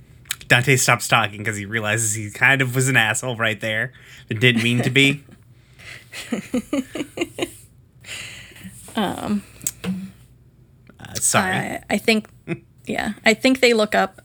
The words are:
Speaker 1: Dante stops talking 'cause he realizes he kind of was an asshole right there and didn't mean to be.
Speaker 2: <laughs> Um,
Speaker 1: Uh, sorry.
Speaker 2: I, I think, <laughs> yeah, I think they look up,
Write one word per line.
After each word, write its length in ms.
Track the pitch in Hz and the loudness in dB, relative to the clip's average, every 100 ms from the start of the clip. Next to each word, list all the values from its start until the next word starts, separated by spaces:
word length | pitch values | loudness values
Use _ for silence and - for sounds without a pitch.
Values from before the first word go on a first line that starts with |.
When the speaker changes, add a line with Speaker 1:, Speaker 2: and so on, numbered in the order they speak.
| - - - - - | -20 -18 -12 -8 0
Speaker 1:
Dante 280 | 123 135 127 | 2 4 2
stops 320 | - 120 - | 4 0 2
talking 360 | 123 104 104 | 2 0 -4
'cause 120 | 107 104 | -6 -6
he 100 | 98 | -6
realizes 480 | 113 104 110 110 | -4 -2 0 -2
he 160 | 110 104 | -4 -8
kind 320 | - 127 135 | 0 2 4
of 100 | 127 131 | 2 0
was 120 | 135 | 2
an 80 | 127 | 2
asshole 400 | 110 110 127 113 | 2 0 -4 -2
right 240 | 113 107 | -2 -2
there 320 | 113 107 127 - - - - | -4 -4 -6 -10 -20 -16 -8
and 100 | 113 | 2
didn't 220 | 123 117 | 4 4
mean 180 | 117 120 | 2 0
to 80 | 117 | 2
be. 320 | 135 139 143 - - - - _ - - - - - - | 4 4 2 -8 -20 -20 -20 _ -20 -20 -20 -18 -14 -8
Speaker 2:
<laughs> 120 | 202 - 247 - 285 - - - - 339 - - - - _ _ _ - - - - - - - - - - | -8 -4 -6 -4 -6 -6 -8 -10 -8 -8 -8 -10 -12 -20 _ _ _ -16 -14 -14 -18 -20 -20 -20 -20 -8 -4
Um, 440 | 196 - - 208 - - - - 185 190 190 - - _ _ _ _ _ - - | -2 -2 -4 -4 -6 -10 -10 -8 -6 -6 -8 -16 -20 _ _ _ _ _ -20 -20
Speaker 1:
Uh, 140 | - - | -10 -4
sorry. 380 | - - 185 | 0 2 2
Speaker 2:
I, 280 | 190 - - - | -2 -4 -8 -4
I 80 | 208 | -2
think, 300 | - 220 - - - | 2 0 -2 -12 -8
<laughs> 400 | 170 _ _ - | -10 _ _ -8
yeah, 260 | - 220 - 226 | -6 -6 0 0
I 80 | |
think 260 | 220 262 262 | 2 2 4
they 140 | 247 | 4
look 200 | 226 208 | 4 2
up, 280 | 196 190 - | 2 0 -4